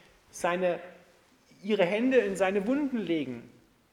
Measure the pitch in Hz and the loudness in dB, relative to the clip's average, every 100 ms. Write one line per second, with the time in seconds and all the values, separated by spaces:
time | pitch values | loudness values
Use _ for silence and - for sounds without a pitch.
0 | - _ _ - 175 180 180 165 - - | -20 _ _ -6 -4 0 -2 -2 -8 -20
1 | - _ _ _ _ - 196 208 175 208 | -20 _ _ _ _ -14 -2 2 2 2
2 | 254 262 202 185 190 202 196 269 277 240 | 4 4 2 0 0 0 0 0 0 -4
3 | 170 165 131 120 - - _ _ _ | -2 -2 -2 -8 -14 -20 _ _ _